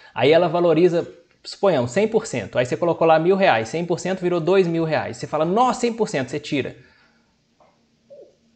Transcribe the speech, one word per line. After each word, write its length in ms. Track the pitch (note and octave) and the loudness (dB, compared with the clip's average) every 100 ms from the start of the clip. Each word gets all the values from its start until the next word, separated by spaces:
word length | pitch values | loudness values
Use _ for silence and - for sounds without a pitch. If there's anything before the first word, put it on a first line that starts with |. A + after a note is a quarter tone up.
| - | -14
Aí 180 | - C3 | 0 4
ela 160 | D#3+ F3 | 4 4
valoriza, 580 | E3+ F3 D#3 F3 D#3+ - - _ _ | 2 2 4 4 2 -4 -12 _ _
suponhamos, 460 | - - G3+ D3+ B2 | -20 -2 0 2 0
cem 180 | - G#3+ | 0 0
por 180 | A3+ - | 0 -2
cento. 300 | B2 G2 B2 | -6 -4 -2
Aí 80 | |
você 100 | B2+ | -2
colocou 320 | D#3 E3+ D#3+ E3 | -2 -2 2 4
lá 120 | D#3+ | 4
mil 180 | E3 F#3+ | 4 2
reais, 320 | F#3 A#2 - | 2 2 -2
cem 160 | D#3 | -6
por 160 | F3 E3+ | -4 -4
cento 220 | F3+ F#3 | -4 -4
virou 180 | F3+ F3 | -2 -2
dois 260 | D#3+ G3 E3+ | 2 2 2
mil 180 | E3 | -2
reais. 340 | D#3+ C#3 G2+ A2+ | -2 -2 -4 -10
Você 80 | C#3+ | -6
fala, 180 | D3+ | -4
"Nossa, 360 | D#3+ G3+ B3+ A3+ | 0 2 0 0
cem 120 | A#3+ | -4
por 160 | A3+ G#3+ | -2 -4
cento", 220 | D3+ B2+ | -4 -6
você 100 | D3 | -8
tira. 340 | - C#3+ A#2 - _ _ _ _ _ _ _ _ _ _ _ _ _ - - _ _ | -6 -6 -6 -10 _ _ _ _ _ _ _ _ _ _ _ _ _ -20 -20 _ _